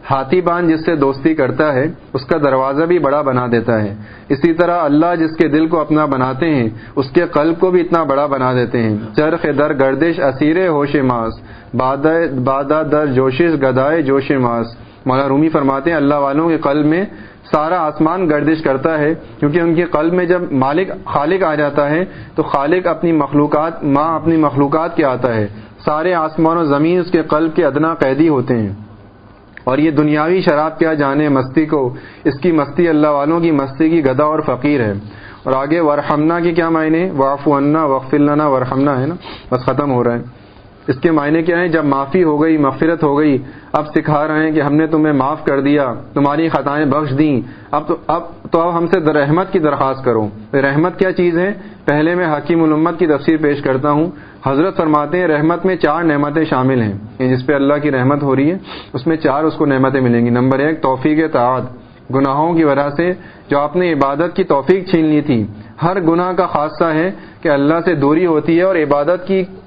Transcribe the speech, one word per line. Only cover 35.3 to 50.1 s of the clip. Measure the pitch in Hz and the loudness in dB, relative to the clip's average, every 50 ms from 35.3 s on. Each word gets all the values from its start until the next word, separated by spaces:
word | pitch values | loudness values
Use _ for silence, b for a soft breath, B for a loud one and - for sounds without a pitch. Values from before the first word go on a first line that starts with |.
| B B | B B
اور | B 135 | B -4
آگے | 131 131 139 143 156 170 | -2 -2 0 0 0 0
ورحمنا | 170 147 147 143 139 - 151 147 151 160 170 170 | 2 2 0 0 0 -2 0 0 2 2 0 2
کے | 165 175 | 0 0
کیا | 165 175 165 165 | 0 0 0 2
معنی؟ | 165 160 156 156 160 165 180 190 175 | 0 0 2 2 2 0 0 -2 0
"واعف | 139 135 135 143 135 135 151 | 0 0 0 0 0 0 0
عنا | 143 139 139 143 151 160 160 | 2 2 2 2 2 2 2
واغفر | 143 135 131 127 127 - 147 | 0 0 -2 -2 -2 0 2
لنا | 143 147 147 147 151 147 | 2 2 2 2 2 2
ورحمنا" | 135 127 127 127 135 131 139 147 139 123 | 2 0 0 -2 0 0 0 0 0 0
ہے | 131 | -2
نا، | 147 175 180 B B B B B B | -4 -6 -8 B B B B B B
بس | 127 123 | -4 -2
ختم | - - 131 135 147 143 | -2 -2 -2 0 -2 0
ہو | 127 123 120 | 0 0 0
رہا | 120 120 | 0 -2
ہے۔ | 120 120 - B B B B B B B B - - - | -2 -6 -10 B B B B B B B B -20 -12 -6
اس | - 135 - | -6 -4 0
کے | - 170 | 0 2
معنی | 160 151 143 147 156 165 | 2 2 2 2 0 0
کیا | 165 170 170 170 | 2 0 0 0
ہیں؟ | 180 175 | 0 0
جب | 156 160 151 | 0 0 0
معافی | 143 139 135 139 135 - 185 175 | 0 0 0 -2 -2 0 2 2
ہو | 156 151 147 | 2 2 2
گئی، | 156 165 160 | 2 2 2
مغفرت | 151 143 135 131 127 160 160 170 165 156 | 2 2 0 0 0 0 0 0 0 0
ہو | 147 139 151 | 0 2 2
گئی، | 156 151 139 127 127 B B B B B | 2 2 2 0 -2 B B B B B
اب | - 147 151 | -4 -4 -4
سکھا | 151 - 160 151 156 156 143 151 156 | 0 -2 -2 0 2 0 0 0 0
رہے | 156 151 156 | 0 0 0
ہیں | 160 | 0
کہ | 151 151 | 0 0
ہم | 143 143 143 | 0 2 2
نے | 151 160 | 2 2
تمہیں | 156 160 156 156 151 | 2 0 0 2 2
معاف | 147 135 131 139 156 156 - | 2 0 0 0 -2 -4 -2
کر | - 139 139 | -2 -2 0
دیا، | 139 143 147 147 139 127 113 - - - - | 2 2 2 2 0 -2 -4 -8 -12 -6 -2
تمہاری | 143 143 143 143 151 165 160 | 0 0 2 2 0 0 0
خطائیں | 151 147 127 143 143 151 156 | -2 -2 -2 -2 -2 0 0
بخش | 139 135 151 151 139 131 139 | 0 0 0 -2 -2 0 0
دیں، | 156 151 143 117 B B B B B B | 0 2 2 -2 B B B B B B
اب | - 151 151 - | -6 -6 -4 -4
تو، | 170 - - | -6 -6 -4
اب | - 151 175 170 - - - - - | -4 -4 -4 -4 -10 -16 -16 -8 -2
تو، | - 165 | 0 0
اب | 165 175 170 170 | 2 2 0 0
ہم | 170 | 0
سے | 165 185 185 | 2 0 2
در-، | 160 151 156 | 2 2 2
رحمت | 151 139 143 151 175 190 185 | 2 2 2 2 0 0 0
کی | - 190 | -2 0
درخواست | 151 151 143 131 - 135 131 127 131 | 0 0 0 0 0 -2 -2 -2 -2
کرو۔ | 127 | 0